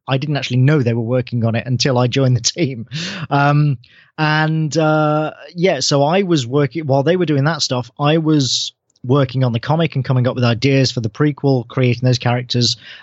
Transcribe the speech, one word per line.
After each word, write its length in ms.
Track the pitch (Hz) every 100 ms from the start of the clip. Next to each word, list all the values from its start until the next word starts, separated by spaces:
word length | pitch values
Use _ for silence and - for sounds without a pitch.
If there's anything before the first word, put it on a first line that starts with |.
| -
I 100 | 135
didn't 200 | 143 139
actually 200 | 120 127
know 240 | 131 156
they 120 | 120
were 80 | 117
working 420 | 113 127 127 120 113
on 100 | 113
it 100 | 127
until 300 | 123 147 123
I 100 | 123
joined 300 | 139 131 123
the 40 |
team. 460 | 123 165 135 117 110 147 180 196 156
Um, 480 | 143 143 147 147 131 _ - _ -
and, 580 | 151 156 156 160 156 160
uh, 560 | 156 156 151 151 156 - 143 175
yeah, 240 | 185 139
so 220 | - 143
I 200 | 143 185
was 220 | 185 160 120
working, 380 | 143 143 165 151
while 160 | 135
they 120 | 143 180
were 80 | 160
doing 200 | 143 147
that 160 | 156
stuff, 280 | - 123 - -
I 180 | 147 165
was 560 | 156 151 127 - - _ _ _
working 400 | 123 143 131 131
on 80 | 127
the 80 | 113
comic 360 | - 160 160 139
and 100 | 120
coming 220 | 127 123
up 80 | 123
with 80 |
ideas 480 | 120 117 139 135 127
for 100 | 123
the 80 | 110
prequel, 580 | - 151 139 139 127 117
creating 360 | 135 127 120 127
those 140 | 120
characters, 580 | 120 123 123 123 120 - - -